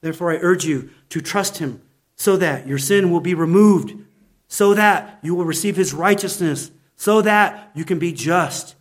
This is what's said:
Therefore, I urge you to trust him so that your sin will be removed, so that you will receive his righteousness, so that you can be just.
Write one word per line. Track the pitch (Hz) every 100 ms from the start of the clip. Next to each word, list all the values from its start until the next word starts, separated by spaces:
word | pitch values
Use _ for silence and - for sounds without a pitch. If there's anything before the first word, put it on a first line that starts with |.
Therefore, | 160 160 175
I | 160
urge | 175 180
you | 143 139 127 _ _
to | 165
trust | 156 202 196 -
him | 147 117 _ _ _ _
so | - 190
that | 175 135 135
your | 139
sin | 139 202 190
will | 170
be | 156
removed, | 175 165 180 208 190 - - - _ _ _ _
so | - 202
that | 202 214 180 - -
you | 151
will | 175
receive | 170 156 208 180
his | 175
righteousness, | 143 180 202 196 - 175 139 - _ _ _
so | - 214
that | 208 208 196 - -
you | 147
can | 160 175
be | 170
just. | 139 127 175 151 - - _